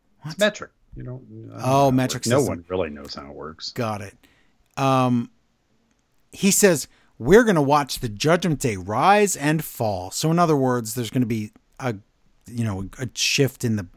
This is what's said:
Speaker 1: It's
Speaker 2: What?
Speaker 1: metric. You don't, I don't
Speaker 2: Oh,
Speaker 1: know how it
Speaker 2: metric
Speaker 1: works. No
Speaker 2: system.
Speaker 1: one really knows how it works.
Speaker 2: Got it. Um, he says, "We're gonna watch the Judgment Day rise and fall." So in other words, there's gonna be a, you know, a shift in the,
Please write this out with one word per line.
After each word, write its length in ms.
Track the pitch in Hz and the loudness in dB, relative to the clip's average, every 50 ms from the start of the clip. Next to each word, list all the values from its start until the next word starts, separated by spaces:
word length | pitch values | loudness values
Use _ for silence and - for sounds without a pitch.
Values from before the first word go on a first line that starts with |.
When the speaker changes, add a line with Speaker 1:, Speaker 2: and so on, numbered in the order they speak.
| _ _ _ _ - | _ _ _ _ -16
Speaker 1:
It's 100 | 151 165 | -10 -4
Speaker 2:
What? 40 | - | 0
Speaker 1:
metric. 300 | 208 214 208 - - - _ _ _ _ - | 0 0 0 -2 -12 -18 _ _ _ _ -18
You 80 | 131 123 | -16 -14
don't, 200 | 123 127 127 120 107 107 110 113 113 | -14 -14 -14 -16 -18 -18 -18 -18 -16
I 40 | 113 | -10
don't 0 | |
Speaker 2:
Oh, 20 | |
Speaker 1:
know 80 | 110 120 | -6 -2
how 220 | 131 135 143 139 | 2 4 4 4
it 40 | 135 131 | 6 4
Speaker 2:
metric 260 | 131 127 127 - 120 | 4 2 0 -2 -4
Speaker 1:
works. 60 | - | -2
No 100 | 113 123 143 | 2 2 2
Speaker 2:
system. 160 | 131 92 82 | 2 2 -2
Speaker 1:
one 80 | 87 - - | -4 -6 -4
really 200 | 92 92 87 78 | -2 -2 -2 -4
knows 240 | 73 71 71 71 - | -6 -10 -14 -14 -14
how 100 | 76 69 | -14 -14
it 80 | 71 69 | -14 -14
works. 360 | 69 73 80 82 - - - | -14 -14 -14 -14 -14 -16 -12
Speaker 2:
Got 300 | - - 120 110 107 101 | -8 -6 -6 -4 -6 -8
it. 140 | 101 98 - _ _ _ _ _ _ _ _ _ _ _ _ | -10 -14 -18 _ _ _ _ _ _ _ _ _ _ _ _
Um, 540 | - 139 135 131 131 127 127 123 120 117 - _ _ _ _ _ _ _ _ _ _ _ _ _ _ _ _ _ _ _ _ | -2 0 2 2 4 4 2 2 0 0 -4 _ _ _ _ _ _ _ _ _ _ _ _ _ _ _ _ _ _ _ _
he 180 | - - 190 196 | -6 -2 0 2
says, 360 | - - 208 190 170 135 - - _ _ _ _ _ | 4 4 4 4 4 2 -2 -8 _ _ _ _ _
"We're 260 | - 110 131 190 233 247 | -6 2 6 8 8 8
gonna 180 | 220 185 156 139 | 6 4 2 4
watch 360 | 135 147 147 143 - - - | 4 2 2 2 -2 -6 -6
the 80 | - | -6
Judgment 520 | 113 104 101 - 151 175 180 196 175 147 - | -6 -6 -2 0 2 2 2 2 0 -2 0
Day 160 | - 123 104 | -2 -2 -2
rise 580 | 92 90 98 107 123 156 185 202 208 208 190 - | -4 -4 -4 -2 2 4 4 4 4 4 2 0
and 280 | 143 143 151 156 160 - | -2 0 0 0 0 -2
fall." 460 | - - - 120 107 98 90 90 95 | -6 -6 -4 -2 -2 -2 -4 -6 -8
So 200 | - - 156 156 | -6 -4 -2 0
in 80 | 165 175 | 2 2
other 160 | 175 160 156 | 4 4 2
words, 380 | 139 131 127 123 123 113 110 110 | 2 2 2 0 0 -2 -6 -6
there's 160 | 127 117 107 | -6 -6 -4
gonna 160 | - 131 123 | -2 -2 0
be 260 | 107 117 110 107 107 - _ _ _ _ - | 0 -2 -4 -6 -8 -12 _ _ _ _ -8
a, 160 | 131 123 107 98 - _ _ _ _ _ _ _ _ | -6 -6 -6 -8 -10 _ _ _ _ _ _ _ _
you 160 | - 117 117 117 | -12 -6 -4 -4
know, 260 | 110 95 92 95 92 - - | -4 -4 -6 -8 -10 -10 -10
a 100 | 131 - - | -10 -8 -6
shift 500 | - - - - - 139 131 - - - | -4 -2 0 2 2 2 0 0 -2 -2
in 100 | 117 110 | -2 -2
the, 120 | 104 90 95 - | -2 -4 -6 -12